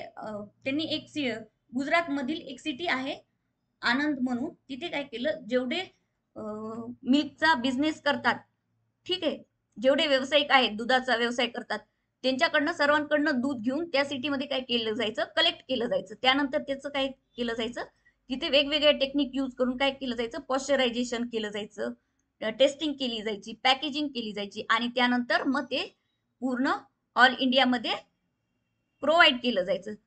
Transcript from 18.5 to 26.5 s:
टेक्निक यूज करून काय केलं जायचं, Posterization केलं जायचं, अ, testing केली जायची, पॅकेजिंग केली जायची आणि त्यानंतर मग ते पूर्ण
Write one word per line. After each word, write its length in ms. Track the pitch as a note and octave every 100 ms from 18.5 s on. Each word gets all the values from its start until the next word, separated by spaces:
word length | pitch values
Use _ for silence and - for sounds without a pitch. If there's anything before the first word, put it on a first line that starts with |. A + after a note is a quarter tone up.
| C#4 C#4+ D4 D4
टेक्निक 380 | B3 C4+ C#4+ C4+
यूज 220 | C4+ C4+ -
करून 220 | B3+ B3+
काय 140 | C#4
केलं 240 | C4+ C4 A#3
जायचं, 240 | A#3 D#4+
Posterization 840 | - C4 C4+ C4+ B3 A#3+ B3 A#3
केलं 260 | A#3+ A3+ G#3
जायचं, 400 | G#3 G#3+ - A#3 A#3+ _ _ _ _
अ, 80 | A3
testing 440 | A3 C4+ C#4 D#4
केली 300 | C#4 B3+ A3+
जायची, 300 | G#3 G3 A3
पॅकेजिंग 540 | A3+ B3+ C4 D4+ C#4 D4
केली 260 | B3+ G#3+
जायची 320 | G3+ G3+ G#3+ -
आणि 180 | A3+ A#3+
त्यानंतर 560 | B3 B3 B3 A#3+ E4+
मग 220 | D4 C4 -
ते 300 | C4+ A4 - _ _ _ _
पूर्ण 320 | B3+